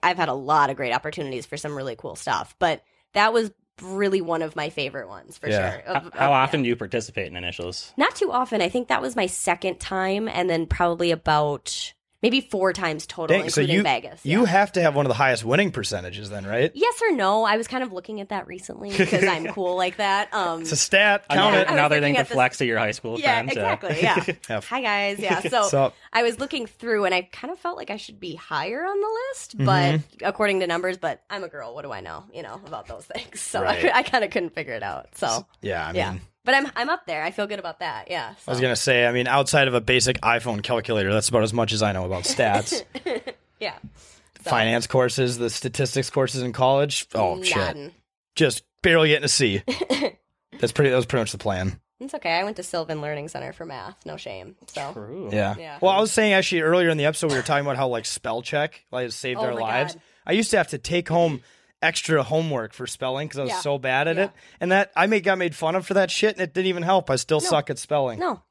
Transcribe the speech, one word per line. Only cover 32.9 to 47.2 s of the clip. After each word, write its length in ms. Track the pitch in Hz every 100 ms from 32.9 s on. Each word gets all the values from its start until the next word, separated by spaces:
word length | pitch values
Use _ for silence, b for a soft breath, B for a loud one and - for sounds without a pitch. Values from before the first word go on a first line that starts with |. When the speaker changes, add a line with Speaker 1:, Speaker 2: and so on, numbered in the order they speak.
| 113 -
Speaker 1:
things? 360 | - - -
<laughs> 100 | -
So 120 | -
Speaker 2:
Right. 220 | - 208 349
Speaker 1:
I, 140 | 254
I 40 |
kinda 240 | 262 254 208
couldn't 260 | 233 175
figure 220 | - 135 113
it 80 |
out. 240 | 101 71 62 -
So 100 | 143
Speaker 2:
S-, 180 | 117 - _
yeah, 240 | 101 90 78
I 40 |
Speaker 1:
yeah. 180 | 180 104
Speaker 2:
mean 100 | 92 - _
Speaker 1:
But 120 | - 269
I'm, 120 | 277 214
I'm 140 | 247
up 160 | 349 -
there. 180 | 156
I 60 | 160
feel 140 | 190 202
good 140 | 202
about 200 | 180 160
that. 300 | 175 110 -
Yeah. 240 | 175 117 - -
Speaker 2:
I 40 |
was 60 | 123
Speaker 1:
So. 40 |
Speaker 2:
gonna 140 | 127 120
say, 300 | - 123 120
I 60 |
mean, 160 | 123 123
outside 400 | 135 135 156 135
of 60 | 123
a 60 |
basic 380 | 110 127 120 127
iPhone 420 | 110 117 117 104
calculator, 480 | 101 120 113 110 95
that's 160 | 107 -
about 140 | 117
as 100 | 110
much 180 | 117 110
as 100 | 107
I 80 | 107
know 140 | 95 90
about 180 | 92
stats. 600 | 87 - 113 101 101 285 - 262 -
Speaker 1:
<laughs> 280 | 240 - - _ _
Yeah. 160 | 208 - - - b b b -
So. 60 | -
Speaker 2:
Finance 380 | 127 110 120 117
courses, 500 | 131 123 117 127 120
the 120 | 120
statistics 580 | 107 131 120 135 - 127
courses 320 | - 131 135
in 100 | 123
college. 540 | 117 127 139 147 139 -
Oh, 300 | 110